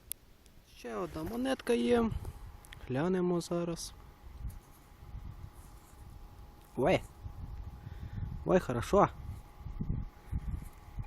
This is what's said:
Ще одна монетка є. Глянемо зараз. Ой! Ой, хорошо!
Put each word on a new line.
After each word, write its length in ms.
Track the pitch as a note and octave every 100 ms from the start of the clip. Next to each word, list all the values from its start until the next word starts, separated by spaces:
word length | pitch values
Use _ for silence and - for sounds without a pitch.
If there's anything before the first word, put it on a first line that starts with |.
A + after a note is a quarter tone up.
| - - - - - - - -
Ще 200 | B3 A3
одна 260 | F3 D#3+
монетка 500 | E3 A#3 C4 C4 -
є. 380 | A#3+ A#3+ A#3+ A3+ - - - - - - - -
Глянемо 520 | B2+ E3+ F#3 F3+ F3
зараз. 520 | E3 F3 E3+ E3 - - - - - - - - - - - - - - - - - - - - - - - - - - - - - -
Ой! 240 | C3+ D#3 - - - - - - - - - - - - - -
Ой, 160 | - F3+
хорошо! 480 | - A#2+ - G3 E3+ - - - - - - - - - - - - - - - - - - -